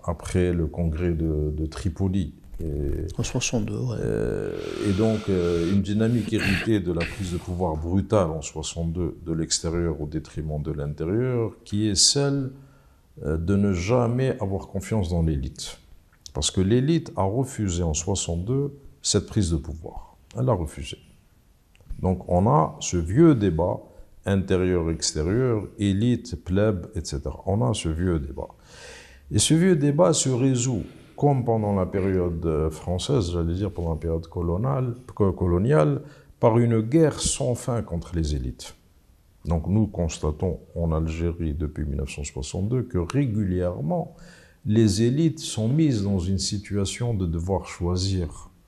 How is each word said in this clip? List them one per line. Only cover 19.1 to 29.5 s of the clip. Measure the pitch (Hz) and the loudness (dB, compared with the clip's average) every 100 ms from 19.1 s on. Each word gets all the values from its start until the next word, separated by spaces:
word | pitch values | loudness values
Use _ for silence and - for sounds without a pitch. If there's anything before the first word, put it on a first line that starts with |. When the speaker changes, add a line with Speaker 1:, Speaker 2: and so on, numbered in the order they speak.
| 104 98 | 0 0
Speaker 1:
prise | 110 87 | 0 2
de | 82 | 0
pouvoir. | 71 78 - - - - _ - | -2 -10 -12 -14 -16 -20 _ -4
Elle | 127 | 0
l'a | |
refusé. | 101 80 - 71 - - - _ _ _ _ _ _ - - | 0 -2 -8 -12 -12 -18 -20 _ _ _ _ _ _ -12 -4
Donc | 92 92 - | 0 -2 2
on | 87 104 | 2 4
a | 151 156 - | 4 2 -2
ce | - 90 | -4 -2
vieux | 82 113 165 | 0 6 6
débat | 135 101 82 90 110 - - - - - | 6 2 2 0 -2 -10 -20 -20 -8 0
intérieur-extérieur, | 98 92 92 92 90 82 82 - 78 78 110 131 107 - - | 0 2 2 4 2 0 -2 -2 -2 0 2 2 0 -4 -2
élite, | 101 98 120 120 - - | 0 2 2 2 -2 -10
plèbe, | - 92 110 95 - 85 | -2 2 4 2 -4 -8
et | |
cetera. | 76 73 73 - - | -6 -6 -6 -6 -2
On | 101 123 | 0 0
a | |
ce | 110 82 | 0 -2
vieux | 80 92 82 | 0 2 0
débat. | 67 65 - - - - - - - - - | -2 -8 -12 -14 -20 -20 -20 -20 -20 -20 -4
Et | 107 | 0
ce | - | 4